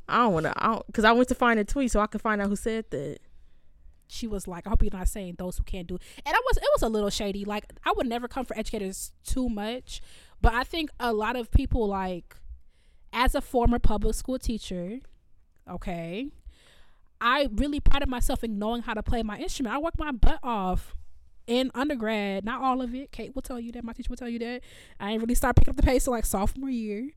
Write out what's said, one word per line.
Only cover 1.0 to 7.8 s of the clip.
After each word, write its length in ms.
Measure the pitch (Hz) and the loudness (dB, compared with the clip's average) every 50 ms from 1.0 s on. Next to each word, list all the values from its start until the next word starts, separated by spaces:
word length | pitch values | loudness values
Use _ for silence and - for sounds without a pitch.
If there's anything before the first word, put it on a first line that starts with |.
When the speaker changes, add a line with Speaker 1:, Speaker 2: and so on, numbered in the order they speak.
| 208 | 6
Speaker 1:
I 80 | 220 | 6
went 160 | 233 240 254 - | 6 6 4 2
to 60 | 247 | 2
find 240 | - 247 240 226 214 | 2 2 4 4 2
a 60 | 208 | 0
tweet 260 | - - 285 269 226 | 0 0 0 0 2
so 100 | - 208 | 2 2
I 60 | 208 | 2
could 140 | - - 208 | 0 -2 -4
find 180 | - 226 214 202 | -2 -2 0 0
out 80 | 202 202 | 0 0
who 80 | 202 | -2
said 280 | - - 226 220 226 220 - | -2 -2 -4 -4 -4 -6 -6
that. 280 | - 139 143 147 - - - - - - - - - - - - - - - - - - _ - | -8 -8 -8 -8 -10 -12 -16 -20 -20 -20 -20 -20 -20 -20 -20 -20 -20 -20 -20 -20 -20 -20 _ -16
Speaker 2:
She 160 | - - 247 | -10 -8 -6
was 220 | 220 208 196 - 196 | -6 -6 -6 -6 -8
like, 180 | 175 175 - | -12 -10 0
"I 40 | 202 | 2
hope 120 | 220 - | 4 6
you're 80 | 214 196 | 6 4
not 160 | 190 185 185 - | 4 2 0 0
saying 260 | - 214 190 175 175 - | 0 -2 -6 -8 -8 -8
those 200 | 180 180 180 - | -6 -6 -4 -4
who 60 | - | -4
can't 220 | - - 185 - | -4 -6 -6 -6
do 100 | 170 185 | -6 -8
it." 60 | - - - - - - | -10 -10 -14 -18 -10 -4
And 100 | 285 330 | 0 0
I 40 | 453 508 | 2 4
was, 100 | 523 440 | 4 2
it 60 | - - 554 587 | 4 4 4 2
was 80 | 466 | 4
a 60 | 320 233 | 2 2
little 220 | 220 214 208 202 | 0 0 0 0
shady. 340 | - - 214 202 196 202 202 | -2 -2 -4 -4 -4 -4 -6
Like, 220 | 208 208 214 - - - - | -6 -6 -6 -8 -10 -16 -4